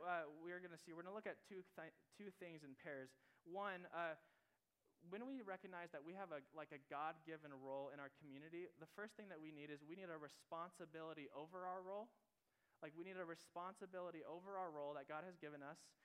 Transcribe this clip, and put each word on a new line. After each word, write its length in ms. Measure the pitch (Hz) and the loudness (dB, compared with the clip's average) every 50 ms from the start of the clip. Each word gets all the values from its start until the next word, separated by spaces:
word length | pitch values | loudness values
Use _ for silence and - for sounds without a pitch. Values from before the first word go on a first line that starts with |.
| 156 | 4
uh, 240 | 180 180 170 160 147 151 151 165 | 6 6 6 4 2 -2 -2 -2
we're 160 | 175 180 180 | 0 0 0
gonna 180 | 185 180 170 156 | -2 -4 -6 -8
see, 140 | - - 165 | -8 -6 -4
we're 100 | 165 170 | -4 -2
gonna 140 | 185 196 | -2 -2
look 100 | 214 208 | 0 2
at 140 | 208 160 - - - | 2 0 0 -2 -6
two 160 | 202 185 185 - - | -6 -6 -6 -6 -6
th-, 220 | - 160 160 - - - _ - | -6 -6 -6 -8 -12 -18 _ -10
two 160 | - 208 208 180 - | -8 -6 -6 -6 -6
things 220 | 180 175 165 156 151 | -6 -6 -6 -6 -6
in 140 | 139 131 | -8 -8
pairs. 320 | - - 170 143 135 131 131 - - - - - - - 165 | -4 -2 0 0 2 0 -2 -6 -12 -20 -20 -20 -16 -8 -2
One, 400 | 170 196 202 202 190 180 180 - | 2 4 4 4 4 2 0 0
uh, 240 | - 165 170 165 156 - - - - - _ _ _ _ _ _ _ _ _ - _ - 165 170 | 2 4 4 4 4 0 -4 -12 -20 -20 _ _ _ _ _ _ _ _ _ -20 _ -16 -6 -4
when 160 | 180 208 240 | -2 0 0
we 140 | 262 277 262 | 0 0 0
recognize 500 | 226 190 185 185 - 190 185 175 175 165 - | 0 0 0 0 0 -2 0 0 0 0 0
that 80 | 151 139 | 0 0
we 80 | 160 180 | 0 0
have 180 | 190 196 175 | 0 2 2
a, 140 | 160 147 135 - - | 2 0 0 -2 -2
like, 180 | 156 151 147 | -2 -2 -2
a 80 | 151 143 135 - 156 | -2 -4 -2 0 2
God-given 580 | 143 151 160 165 165 156 160 160 156 156 147 139 | 4 6 4 4 2 -2 -4 -4 -4 -4 -4 -6
role 320 | 131 131 135 135 139 139 139 | -2 0 2 2 2 2 2
in 100 | 139 143 | 0 -2
our 140 | 143 135 - - | -2 -4 -4 -8
community, 480 | 151 147 135 139 147 160 165 170 180 170 165 139 | -8 -8 -6 -6 -6 -4 -2 -2 -2 -2 -4 -8
the 80 | 160 156 - | -10 -8 -4
first 240 | - 208 220 - | -4 -4 -4 -4
thing 100 | - 214 196 185 | -6 -8 -6 -6
that 80 | 156 | -4
we 100 | 156 156 | -4 -4
need 220 | 156 147 143 147 151 | -4 -4 -2 -2 -2
is 80 | 143 151 | -4 -4
we 140 | 147 160 | -4 -4
need 160 | 196 190 175 165 | -4 -2 -2 -2
a 80 | 160 | -2
responsibility 1080 | 151 139 - - - - 170 165 170 185 - - 180 160 156 160 160 160 156 151 143 - - | -2 -4 -6 -8 -6 -2 0 2 2 0 -2 -4 -6 -4 -2 -2 -2 0 0 -2 -2 -2 -2
over 320 | 135 151 160 185 185 180 | -2 -2 -2 0 2 2
our 160 | 185 180 190 | 4 4 4
role. 320 | 180 185 196 208 214 247 - - _ _ _ _ _ _ _ _ _ _ - - - | 2 2 2 2 0 -2 -6 -14 _ _ _ _ _ _ _ _ _ _ -10 -6 -4
Like, 80 | 156 147 | -4 -2
we 80 | 165 175 | -2 -2
need 140 | 190 190 | 0 2
a 80 | 185 180 | 2 2
responsibility 960 | 165 165 165 - - - 175 175 185 190 - 208 185 185 185 180 175 170 160 - - | 2 0 -2 -4 -4 -2 0 0 0 0 -2 -4 -2 0 2 2 2 2 0 0 -2
over 320 | 156 175 180 196 202 190 | -2 -2 0 2 4 4
our 100 | 185 175 | 4 4
role 220 | 151 147 147 143 147 | 4 4 4 4 4
that 140 | 147 139 135 | 2 0 2
God 160 | 151 156 165 | 2 2 2
has 100 | 185 180 165 | 0 -2 -2
given 240 | - 147 147 143 139 | -2 -2 -2 -2 -2
us, 160 | 143 160 - - - - - - | -4 -4 -6 -8 -14 -18 -20 -20